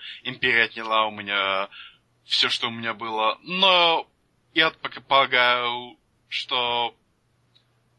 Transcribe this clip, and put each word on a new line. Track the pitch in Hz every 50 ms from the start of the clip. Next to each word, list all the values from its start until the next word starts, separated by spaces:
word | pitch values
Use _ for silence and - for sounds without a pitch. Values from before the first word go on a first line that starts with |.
| - - - - -
Империя | 120 131 127 - 127 117 117 113
отняла | 110 - 117 110 110 110 110 110
у | 107
меня | 104 104 104 101 101 101 98 98 98 95 98 - - - - - - _ _ _ _ _ _
всё, | - - - 131 123
что | - - 131 120
у |
меня | 113 117 117 117 110
было. | 104 117 113 113 110 110 110 104 - -
Но | 135 180 185 190 190 185 175 170 170 165 151 - _ _ _ _ _ _ _ _ _ -
я | 160 160 160
пока | - _ - 139 - -
полагаю, | - - 139 139 135 127 131 127 123 123 123 123 123 120 120 123 123 123 110 _ _ _ _ _ _ -
что | - - - - 139 127 120 120 120 120 120 117 - _ _ _ _ _ _ _ _ _ _ _ _ _ _ _ _ _ _ _ _